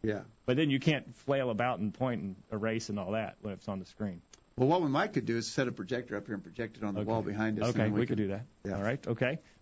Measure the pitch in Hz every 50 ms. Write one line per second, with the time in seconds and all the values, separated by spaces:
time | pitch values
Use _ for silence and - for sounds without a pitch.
0 | - 110 104 98 - - - _ - 127 127 147 160 147 135 131 - 160 151 127
1 | - 139 - - - 139 139 135 127 123 110 101 120 127 117 87 107 101 - -
2 | 131 127 117 90 90 98 92 - - - 113 101 107 113 113 110 - - 104 104
3 | 92 92 107 113 104 - - - - 107 95 92 - 110 98 95 90 - - -
4 | 107 98 87 85 - _ - - _ _ - - 127 139 170 180 160 139 131 -
5 | 202 214 - 135 113 113 117 117 110 - - 143 131 120 - - 101 92 127 123
6 | 120 - 98 101 101 - 104 98 90 87 85 120 113 110 - - 107 101 98 107
7 | 104 107 113 110 92 98 101 107 110 110 107 110 110 120 107 113 110 107 104 110
8 | 123 127 123 107 104 98 98 110 127 - - _ - 101 95 98 101 113 135 143
9 | - - 117 - 127 127 160 170 - - - -